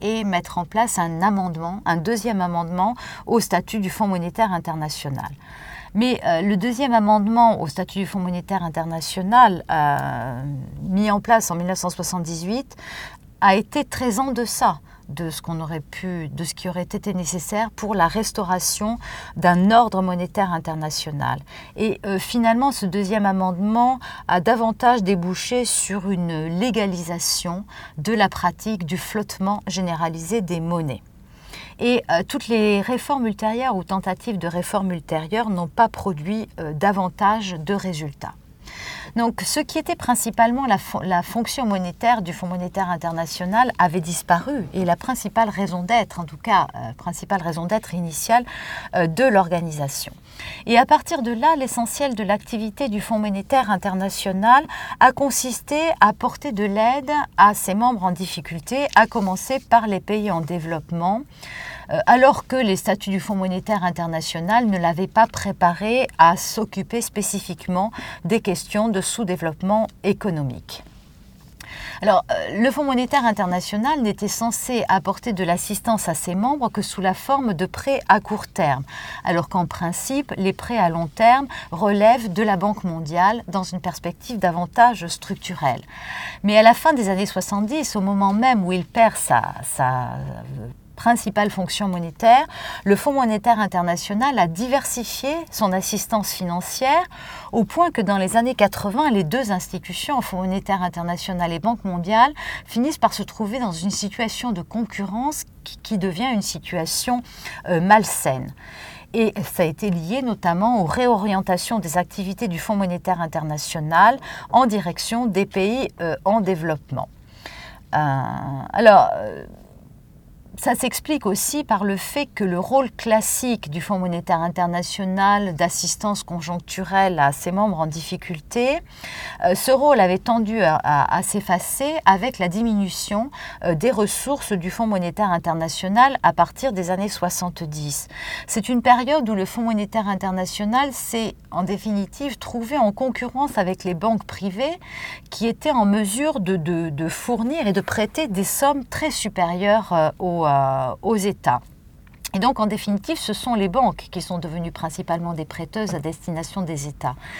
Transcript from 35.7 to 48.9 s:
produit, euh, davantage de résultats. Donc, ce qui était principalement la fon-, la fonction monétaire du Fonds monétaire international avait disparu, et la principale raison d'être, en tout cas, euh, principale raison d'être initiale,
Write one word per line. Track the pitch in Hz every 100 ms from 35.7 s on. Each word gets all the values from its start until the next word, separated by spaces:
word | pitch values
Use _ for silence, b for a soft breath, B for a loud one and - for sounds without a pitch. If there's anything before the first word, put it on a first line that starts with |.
| - 226
produit, | - 202 151 156 214 - -
euh, | 160
davantage | 151 196 202 180 - 202 220 196 170
de | 156
résultats. | 202 190 156 156 - - - - - B B B B B
Donc, | 226 233 - 180
ce | 302
qui | 294 320
était | 302 339
principalement | - 247 233 208 233 247 269
la | 190
fon-, | - -
la | 180 180
fonction | - 233 226 -
monétaire | 233 196 180 - 233 240
du | 175
Fonds | - 175
monétaire | 180 180 196 185
international | 170 170 165 165 - 180 214 247 -
avait | 180 175
disparu, | 160 165 - 170 208 285 151
et | 185
la | 180 170
principale | - 247 - 226 220
raison | 190 196 175
d'être, | 180 233 190 -
en |
tout | 165 151
cas, | 233 196 156
euh, | - 117 127
principale | - 170 - 196
raison | 160 151
d'être | 175 214 -
initiale, | 175 170 151 - 233 240 B B B B